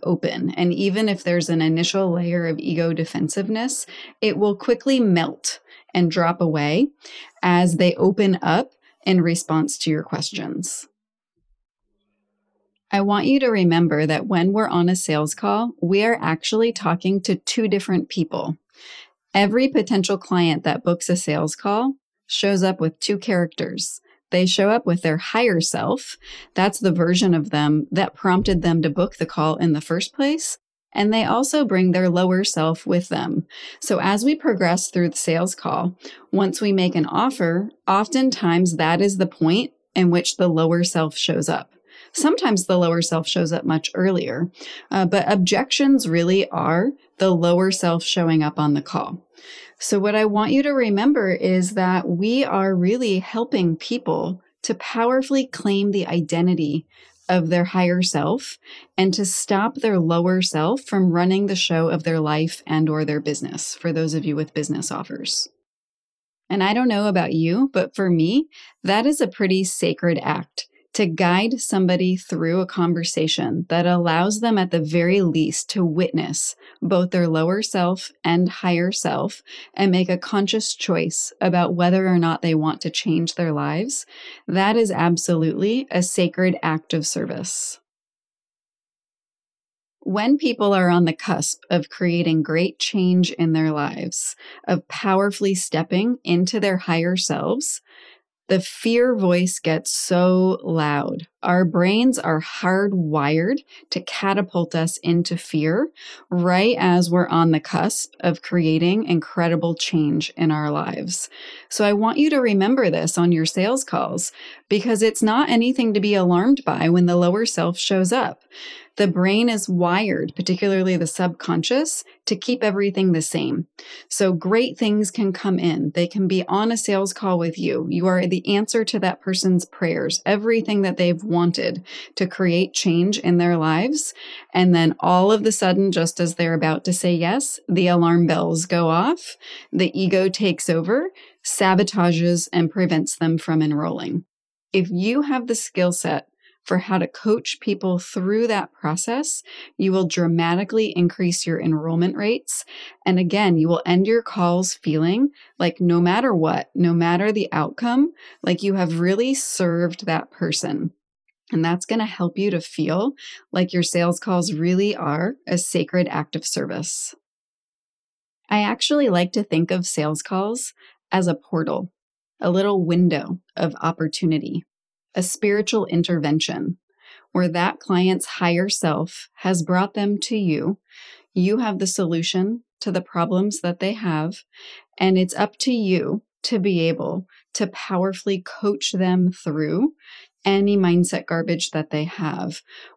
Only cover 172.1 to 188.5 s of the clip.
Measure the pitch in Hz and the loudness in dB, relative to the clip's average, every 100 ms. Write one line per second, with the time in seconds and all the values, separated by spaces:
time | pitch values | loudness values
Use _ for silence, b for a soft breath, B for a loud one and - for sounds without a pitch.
172.1 | _ _ _ 180 180 202 202 170 170 180 | _ _ _ -2 0 2 0 2 4 4
173.1 | 147 - 180 _ - 165 - 160 - 156 | 2 -4 -10 _ -6 -4 -2 -4 -4 -4
174.1 | - 170 156 - 175 - _ _ _ _ | -2 0 0 -2 -8 -10 _ _ _ _
175.1 | - 180 - 208 208 208 220 - 170 170 | -4 -4 -2 0 0 0 -2 0 0 0
176.1 | 170 147 156 - - - 180 _ b b | 0 0 0 0 -4 -6 -8 _ b b
177.1 | b b 180 180 175 185 - - 180 185 | b b -2 0 0 -2 -4 -2 2 2
178.1 | 185 - - 175 170 190 - 165 156 165 | 0 -4 -2 0 0 0 -2 -2 -2 -4
179.1 | - - - 185 185 156 180 202 214 202 | -10 -20 -6 -2 -2 0 0 0 -2 -2
180.1 | 202 - 214 185 151 156 202 B B B | -2 -4 -2 0 0 -2 -6 B B B
181.1 | B B 185 180 220 226 190 185 - 170 | B B 0 0 2 -2 -2 -4 -2 -2
182.1 | 165 170 185 190 233 - _ 208 180 185 | -2 -2 0 -2 -4 -10 _ -6 -4 -4
183.1 | 175 170 185 208 202 175 175 190 214 202 | -4 0 0 -2 -2 -6 -4 -4 -4 -4
184.1 | 156 160 - - B B B B - 190 | -2 -4 -8 -16 B B B B -2 2
185.1 | 185 180 - 208 - 262 240 196 180 - | 2 2 0 -4 -2 -2 0 0 0 0
186.1 | 214 - _ - 220 196 180 165 165 151 | -6 -8 _ -4 -2 0 0 0 -2 -4
187.1 | 190 185 b _ - 196 - - 185 190 | -6 -10 b _ -6 -6 -6 -6 -2 -2
188.1 | 185 208 196 - | -2 -4 -4 -6